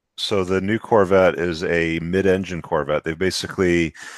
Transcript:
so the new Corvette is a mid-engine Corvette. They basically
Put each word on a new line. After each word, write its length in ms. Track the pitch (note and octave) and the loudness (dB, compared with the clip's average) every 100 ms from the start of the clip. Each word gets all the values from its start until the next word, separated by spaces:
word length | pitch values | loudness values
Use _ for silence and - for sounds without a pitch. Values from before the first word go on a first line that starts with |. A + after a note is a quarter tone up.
| _ - | _ -10
so 260 | - G2+ | -4 -2
the 160 | F#2 F#2+ | 0 0
new 200 | F#2+ A2+ | 0 -2
Corvette 600 | - A2 F#2 F#2+ F2+ - | 2 4 6 6 4 2
is 240 | F2 D#2+ | -2 -2
a 360 | E2+ E2+ E2 E2 | -2 0 0 -2
mid-engine 600 | E2 F#2+ G2 F#2+ F2 E2+ | -2 0 2 0 -2 -10
Corvette. 420 | - E2 C#2+ D2+ D#2+ | -4 -4 -2 -2 -4
They 80 | |
basically 800 | D#2+ F#2 - - - F2+ F2 D#2+ - - | -4 -2 -4 -6 0 2 2 0 -4 -18